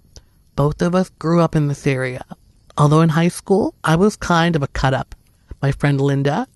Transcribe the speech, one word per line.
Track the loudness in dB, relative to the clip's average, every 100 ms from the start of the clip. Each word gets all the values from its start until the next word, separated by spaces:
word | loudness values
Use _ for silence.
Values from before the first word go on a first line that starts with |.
| _ -20 _ _ _ -2
Both | -2 0
of | 0 0
us | -2
grew | -4 0 2
up | 2
in | 0 -2
this | -2 -4
area. | -2 -6 -10 -16 -20 _ _ _ 0
Although | 4 4
in | 4
high | 2 0
school, | -2 -2 0 0 -4
I | -2
was | 2 2 0
kind | -2 0 2 0
of |
a | -4
cut-up. | -2 -2 -2 -6 -16 _ _ -20 -6
My | -4
friend | -2 0 0
Linda | 0 0 -2 -2 -6